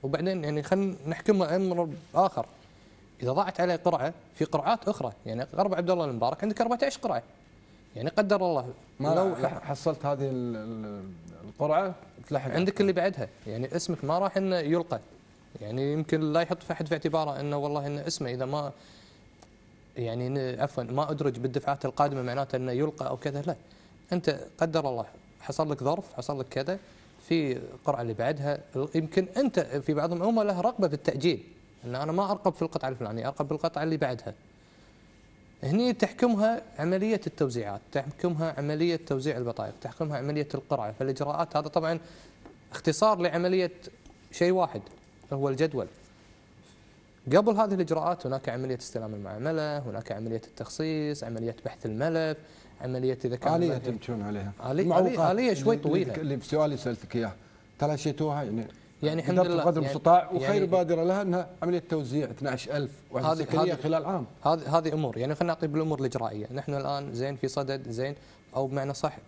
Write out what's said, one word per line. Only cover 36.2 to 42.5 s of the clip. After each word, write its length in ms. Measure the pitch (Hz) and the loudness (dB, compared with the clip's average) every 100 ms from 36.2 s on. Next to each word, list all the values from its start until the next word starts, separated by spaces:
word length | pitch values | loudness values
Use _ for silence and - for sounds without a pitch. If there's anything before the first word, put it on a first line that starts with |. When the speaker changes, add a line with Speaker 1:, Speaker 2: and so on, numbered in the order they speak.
| 247 220 220 233 - - | 2 4 4 2 -6 -4
Speaker 1:
عملية 420 | 156 185 208 214 - | 0 2 2 0 -2
التوزيعات، 540 | - 143 120 104 101 - | 0 0 0 -6 -8 -6
تحكمها 640 | 143 139 - 175 160 165 147 | -4 -4 -2 -2 0 -2 -2
عملية 380 | 143 151 170 160 | -4 0 2 0
توزيع 420 | 165 139 139 123 | -2 -2 0 -2
البطايق، 360 | 120 113 104 - | -2 -4 -6 -6
تحكمها 360 | 120 - 160 143 | -12 -6 -4 -2
عملية 300 | 139 151 147 | -2 -2 -2
القرعة، 380 | 135 - 139 107 | -4 -4 -4 -2
فالإجراءات 680 | 110 135 135 143 151 165 147 | -4 -2 -2 -2 -2 0 0
هذا 100 | 151 | 0
طبعًا 320 | 170 160 165 - - - - - | 0 0 -2 -6 -20 -20 -20 -20